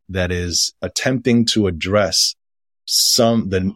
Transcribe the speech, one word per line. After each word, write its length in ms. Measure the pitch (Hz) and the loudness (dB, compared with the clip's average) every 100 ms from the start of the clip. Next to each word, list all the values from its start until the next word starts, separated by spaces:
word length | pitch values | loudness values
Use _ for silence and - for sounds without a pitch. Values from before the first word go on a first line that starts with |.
| - | -8
that 240 | 92 90 | -4 -2
is 420 | 87 87 82 - - | -2 -2 -4 -4 -6
attempting 640 | - - 131 131 123 117 117 | -8 -4 -2 0 2 2 2
to 220 | 110 98 | 2 0
address 640 | 82 92 104 92 - - - _ _ _ _ | -2 0 2 2 0 -2 -4 _ _ _ _
some, 640 | - - - - 117 117 95 | -4 -2 0 2 4 2 0
the 220 | 95 95 | -2 -2